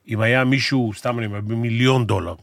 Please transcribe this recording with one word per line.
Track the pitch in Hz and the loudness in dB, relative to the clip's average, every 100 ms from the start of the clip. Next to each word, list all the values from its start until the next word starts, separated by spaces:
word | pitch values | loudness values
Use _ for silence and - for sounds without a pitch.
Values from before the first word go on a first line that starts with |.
| - | -6
אם | 107 | -2
היה | 113 127 | 2 2
מישהו, | 131 135 - 135 117 | 2 2 0 0 0
סתם | 101 123 120 | -2 -4 -4
אני | 110 | -4
אומר, | 104 | -6
במיליון | 104 117 120 113 131 131 110 | -4 -2 -2 2 4 4 2
דולר, | 98 85 85 | 0 -2 -10